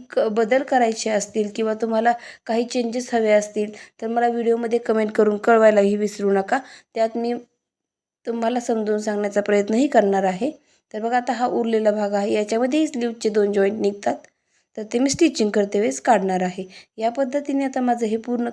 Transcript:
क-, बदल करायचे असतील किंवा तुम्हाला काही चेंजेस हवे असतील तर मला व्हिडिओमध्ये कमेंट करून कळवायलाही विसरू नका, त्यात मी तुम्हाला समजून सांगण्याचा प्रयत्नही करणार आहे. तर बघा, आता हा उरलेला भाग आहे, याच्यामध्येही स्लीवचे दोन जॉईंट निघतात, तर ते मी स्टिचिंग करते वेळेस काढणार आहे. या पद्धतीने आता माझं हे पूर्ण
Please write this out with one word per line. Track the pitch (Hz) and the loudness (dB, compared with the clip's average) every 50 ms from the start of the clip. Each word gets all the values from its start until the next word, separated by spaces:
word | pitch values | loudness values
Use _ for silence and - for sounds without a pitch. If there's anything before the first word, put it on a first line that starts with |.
| 247 - | -8 -4
क-, | - 247 214 226 | -2 0 0 0
बदल | 208 226 233 208 254 262 285 | 0 0 0 2 2 0 0
करायचे | - 285 254 240 226 220 220 - 220 | 2 2 2 2 2 0 -2 -2 -2
असतील | 214 202 202 - - 220 208 208 208 | -2 -2 -2 -4 -4 -4 -4 -4 -4
किंवा | - 220 220 220 | -4 -2 -2 -2
तुम्हाला | 220 240 226 226 220 226 240 233 233 - - - - _ | -2 -2 -2 0 0 2 2 0 -2 -4 -16 -20 -14 _
काही | - 226 233 240 | -4 -2 -2 -2
चेंजेस | 240 - 254 240 233 226 254 247 - 247 | -2 -2 -4 -4 -4 -4 -6 -6 -2 -2
हवे | 233 220 214 | 0 2 4
असतील | 214 208 208 208 - 214 208 214 214 - - - _ - | 4 2 2 0 -4 -6 -6 -6 -6 -14 -20 -20 _ -10
तर | 226 | -8
मला | 226 226 233 240 | -4 -2 0 0
व्हिडिओमध्ये | 240 233 240 233 226 226 233 240 226 226 233 | 0 0 0 0 0 0 0 0 -2 -2 -2
कमेंट | 233 - 220 220 220 208 | 0 0 0 0 0 0
करून | 214 - 214 214 208 | 2 2 2 2 2
कळवायलाही | 208 - - 233 226 220 220 214 202 202 202 208 | 0 2 4 6 6 8 6 6 6 4 4 2
विसरू | 208 208 202 202 - 202 196 | 0 -2 -2 -4 -2 0 0
नका, | 196 196 190 196 240 269 269 - - - _ _ - | 2 0 0 0 -2 -4 -4 -6 -20 -20 _ _ -4
त्यात | 226 226 226 226 | -2 -2 -2 -2
मी | 233 233 233 240 240 240 _ _ _ _ _ _ _ _ _ _ _ _ _ _ _ - | -4 -4 -4 -4 -6 -8 _ _ _ _ _ _ _ _ _ _ _ _ _ _ _ -8
तुम्हाला | - 233 233 226 226 247 247 | -8 -4 -2 -2 -2 -2 -2
समजून | 240 - 233 220 214 208 214 214 | -2 -2 -2 -2 0 0 -2 -2
सांगण्याचा | 214 214 208 208 208 202 202 208 | -2 -2 -2 -2 -2 -2 -2 -2
प्रयत्नही | 202 - 208 202 202 208 220 233 277 | 0 2 2 2 2 2 2 2 2
करणार | 285 277 233 208 196 196 190 196 | 4 4 4 4 4 4 2 2
आहे. | 190 190 185 226 302 302 - _ _ _ _ _ _ - | 0 -2 -2 -4 -6 -6 -8 _ _ _ _ _ _ -10
तर | 214 | -6
बघा, | 214 233 240 | -4 -2 -2
आता | 247 247 254 247 | -2 -2 -2 -4
हा | 226 247 | -2 -2
उरलेला | - - 233 233 233 226 220 220 214 | -2 0 0 0 0 0 2 2 2
भाग | 208 214 208 202 202 | 0 0 0 -2 -2
आहे, | 202 202 214 226 | -2 -2 0 0
याच्यामध्येही | 214 208 214 226 226 247 262 269 311 311 | -2 0 0 0 0 0 0 2 0 0
स्लीवचे | 302 302 240 240 240 226 233 - 220 | 0 -2 -4 -4 -4 -4 -4 -4 0
दोन | 202 214 202 202 202 | 2 2 2 2 2
जॉईंट | 202 196 202 208 220 | 2 2 0 0 0
निघतात, | 208 202 202 - - 233 - - - _ _ _ _ _ _ _ _ _ _ | -2 -2 -2 -2 -4 -4 -4 -4 -8 _ _ _ _ _ _ _ _ _ _
तर | - 214 214 - | -12 -8 -4 -2
ते | 240 | 0
मी | 262 277 | 0 0
स्टिचिंग | 269 - 339 311 262 - 226 208 | 2 4 2 2 4 2 0 0
करते | 196 214 202 202 214 202 | 2 0 0 2 0 0
वेळेस | 208 254 269 - | 0 0 -2 0
काढणार | - 269 233 202 190 190 185 185 | 2 2 4 4 2 0 0 0
आहे. | 185 185 185 - 185 185 - - - _ _ | -2 -4 -4 -8 -12 -14 -14 -20 -20 _ _
या | - 220 226 | -4 -4 -2
पद्धतीने | 240 269 277 254 269 285 285 285 277 277 277 | 0 -2 -2 -2 -2 -4 -4 -2 -2 -2 -2
आता | 262 269 262 | -2 -2 -2
माझं | 254 247 240 226 233 | 0 0 0 0 -2
हे | 214 220 226 | -2 -2 -2
पूर्ण | 220 - 247 240 240 233 | -4 -4 -4 -4 -4 -4